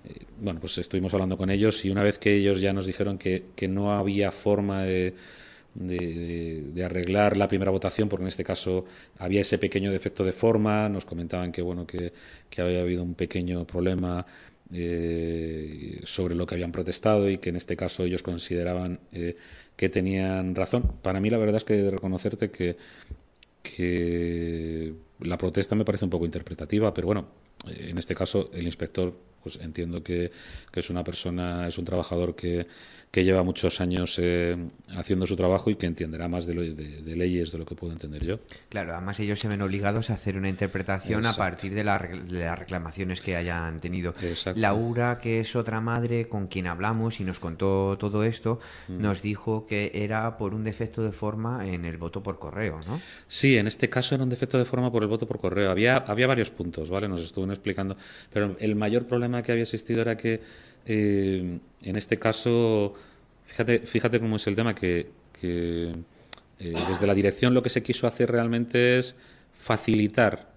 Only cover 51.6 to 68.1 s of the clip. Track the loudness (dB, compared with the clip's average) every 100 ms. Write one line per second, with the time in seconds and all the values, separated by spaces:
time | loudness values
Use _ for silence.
51.6 | -4 -4 -4 -6 -6 -6 -6 -6 -8 -4
52.6 | -4 -4 -6 -8 -8 -20 -4 4 6 6
53.6 | 4 0 0 0 0 0 0 0 2 2
54.6 | 2 2 2 2 2 0 -2 -2 0 2
55.6 | 2 4 6 4 2 2 4 4 0 -2
56.6 | -6 -4 -4 -2 -2 -4 -4 -4 -4 -2
57.6 | -4 -2 -4 -6 -12 -20 -4 0 0 0
58.6 | 0 0 2 0 2 0 0 -2 2 2
59.6 | 2 -4 -2 0 2 0 0 -2 -6 -20
60.6 | -20 -16 0 4 4 4 4 2 -2 -6
61.6 | -10 _ -4 -4 0 2 2 2 2 4
62.6 | 6 4 2 -2 -20 -20 _ _ -10 -2
63.6 | 2 2 2 0 2 2 2 0 0 2
64.6 | 0 0 0 0 -2 -14 _ -6 -2 0
65.6 | 0 -2 -4 -6 -12 -20 -16 -16 _ _
66.6 | -6 -2 -2 2 4 6 4 4 4 6
67.6 | 4 0 0 0 0